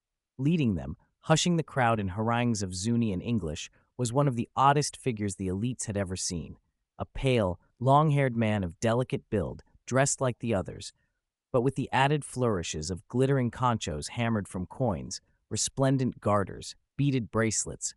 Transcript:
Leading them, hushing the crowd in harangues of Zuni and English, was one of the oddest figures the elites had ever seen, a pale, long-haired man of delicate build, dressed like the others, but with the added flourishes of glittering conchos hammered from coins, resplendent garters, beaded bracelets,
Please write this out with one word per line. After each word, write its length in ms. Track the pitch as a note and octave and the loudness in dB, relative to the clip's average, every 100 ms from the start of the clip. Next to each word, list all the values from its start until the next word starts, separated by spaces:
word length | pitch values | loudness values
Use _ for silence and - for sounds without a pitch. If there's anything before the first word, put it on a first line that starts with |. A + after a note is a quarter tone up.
| _ _ _ - | _ _ _ -2
Leading 380 | C#3 E3+ B2 F2 | 0 2 2 0
them, 200 | C2+ - _ _ | -4 -12 _ _
hushing 360 | - D#3 F3+ E3 | 2 4 4 0
the 60 | |
crowd 360 | - - A#2 A2+ | 0 0 2 2
in 100 | G2 | 0
harangues 520 | F#2+ A2 A#2 A#2+ G#2+ | -2 0 2 2 0
of 140 | F#2+ F2+ | -2 -4
Zuni 360 | G#2+ A#2+ A2+ | 0 0 0
and 80 | F2+ | -2
English, 480 | G2+ A#2 E2 D2+ - - _ - | -2 -2 -2 -6 -10 -18 _ -6
was 160 | A#2+ | -2
one 140 | B2+ C#3+ | 0 0
of 80 | A#2+ | 0
the 120 | A2+ - | -4 2
oddest 400 | C3+ D3 C#3 - | 4 4 0 -4
figures 400 | C3+ G#2+ G#2 - | -4 -2 -4 -4
the 120 | F#2+ | -4
elites 380 | F#2+ B2 A#2+ - | -2 -4 -4 -4
had 120 | G2+ | -4
ever 180 | F#2 F#2 | -2 -4
seen, 440 | - E2+ C2+ - _ _ _ - | -4 -6 -8 -14 _ _ _ -12
a 60 | G2 | -10
pale, 540 | - C3+ B2 F#2+ F2 _ _ | -2 0 2 2 -2 _ _
long-haired 580 | B2 C#3+ D#3+ C#3+ C3 A#2 | 4 6 6 4 2 2
man 260 | A2 G#2+ | 2 2
of 160 | F2+ - | -2 -2
delicate 480 | A2+ A#2+ B2+ C3 - | 0 0 0 -6 -2
build, 320 | G#2 - - - _ - | -2 -2 -6 -16 _ -2
dressed 340 | B2 C#3 - | 2 2 0
like 160 | B2+ - | -2 -2
the 160 | A#2 | -2
others, 400 | G2 - G2+ - - _ _ _ _ _ | -2 -2 -10 -14 -18 _ _ _ _ _
but 120 | B2+ | 0
with 100 | C3 | 2
the 160 | C3+ A2 | 0 -2
added 320 | B2 C#3 D3+ | 2 4 2
flourishes 680 | - B2+ B2 F#2+ D#2+ D#2 D#2 | -2 -2 0 0 -2 -6 -6
of 160 | F2+ - | -6 -4
glittering 420 | A#2+ C3+ C#3 A#2+ | 2 2 4 0
conchos 600 | - B2+ A2+ - D2 - | 0 0 0 -2 -6 -6
hammered 380 | - A#2 A2 F2+ | -2 0 0 -4
from 200 | F#2+ F2+ | -8 -8
coins, 520 | - B2 D#2 B1+ - - _ _ | -4 -2 -2 -6 -12 -16 _ _
resplendent 720 | A2 - - C3+ C3+ B2 - | -6 -4 0 2 2 0 -2
garters, 540 | G#2+ G2+ F#2+ - - - _ - | 0 0 0 -6 -14 -18 _ -2
beaded 360 | C#3+ C3 G#2 | 0 0 0
bracelets, 640 | - A2+ - - - - | 0 0 0 -4 -8 -10